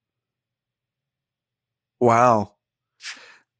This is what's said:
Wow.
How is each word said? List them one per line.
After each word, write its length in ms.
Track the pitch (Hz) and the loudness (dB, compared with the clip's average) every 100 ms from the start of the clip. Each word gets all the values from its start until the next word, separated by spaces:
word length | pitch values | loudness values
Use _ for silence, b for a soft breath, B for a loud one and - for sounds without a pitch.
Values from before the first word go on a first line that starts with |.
| _ _ _ _ _ _ _ _ _ _ _ _ _ _ _ _ _ _ _ - | _ _ _ _ _ _ _ _ _ _ _ _ _ _ _ _ _ _ _ -4
Wow. 540 | 120 117 123 110 101 _ _ _ _ _ B B B B B | 0 2 2 0 -4 _ _ _ _ _ B B B B B